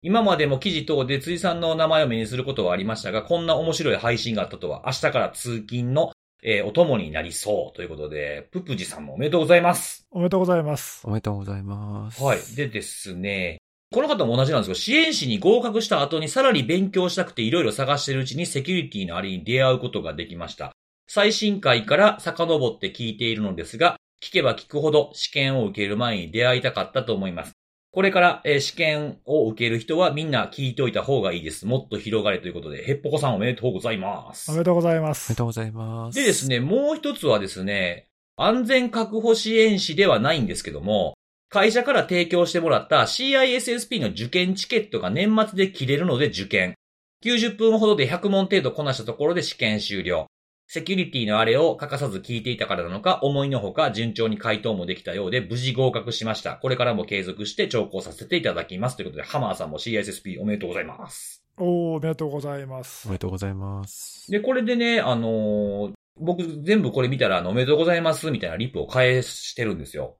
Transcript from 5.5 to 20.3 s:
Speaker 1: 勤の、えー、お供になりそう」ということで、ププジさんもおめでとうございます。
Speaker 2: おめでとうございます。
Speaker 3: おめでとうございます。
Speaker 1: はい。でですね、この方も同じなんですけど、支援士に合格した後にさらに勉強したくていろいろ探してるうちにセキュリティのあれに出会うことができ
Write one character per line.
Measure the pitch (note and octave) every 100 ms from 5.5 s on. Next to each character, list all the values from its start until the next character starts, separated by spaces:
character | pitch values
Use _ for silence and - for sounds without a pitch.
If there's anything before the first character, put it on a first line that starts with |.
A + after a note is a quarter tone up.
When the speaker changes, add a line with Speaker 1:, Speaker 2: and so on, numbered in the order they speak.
| A#2
Speaker 1:
勤 | G#2+ A#2+ A#2+
の、 | C#3 E3 - _ _
え | - G#2
ー、 | G#2
お |
供 | G#2+ E3+ A#2+
に | D#2+
な | D#2
り | E2
そ | - G#2 G2+ D2
う」 | -
と |
い | F2
う |
こ | D2+
と | D2+
で、 | D2+ D2 D2 -
プ | F#3
プ | F#3 G#2+
ジ |
さ | F#2 -
ん | D2+
も |
お | -
め | D3
で |
と | E3+
う |
ご | D#3
ざ | F3
い |
ま | F3
す。 | E3+ - - _
Speaker 2:
お | F3+
め |
で | F3
と | F#3
う |
ご | F#3
ざ | F3
い |
ま | D3+ D3
す。 | - -
Speaker 3:
お | A#2
め | G#2+
で |
と | G#2+
う | G2+
ご |
ざ | G2 G2
い |
ま | G2 G2+ G#2 G#2 G#2+
す。 | A2+
Speaker 1:
は | C3+
い。 | G2+ - A2+
で | C#3
で | G#2+
す | - - G2+
ね、 | F2+ G2 G2 F2+ D#2+ _ _ _
こ | A3+
の | D4
方 | B3
も | B2+ A#2+
同 |
じ | C3+
な | C#3+
ん |
で |
す | F#2
け |
ど、 | F#2
支 | -
援 | C#4+ D#4+
士 | C#4+ C3+
に | G2
合 | E3+ A#3
格 | A3+ G#3+
し | A3
た | F3
後 | C#3+ D#3+
に | D#3
さ | B3+
ら | C4+
に | F#3
勉 | A#2 F3 G3
強 | F#3+ F3+
し | F3
た |
く | F3
て | -
い | A2+
ろ | E3+
い |
ろ | C3
探 | - C3 C#3+
し |
て | -
る | C3+
う |
ち | B2+ B2+
に | F3
セ | C#3
キ | C3
ュ | F#3
リ | C3+
テ | G2+
ィ | F#2
の | E2+
あ |
れ | G2
に | F#2
出 | E2 B2+
会 | C3
う | B2+
こ | B2+
と | G2+
が | D#2+
で | D#2
き | E2+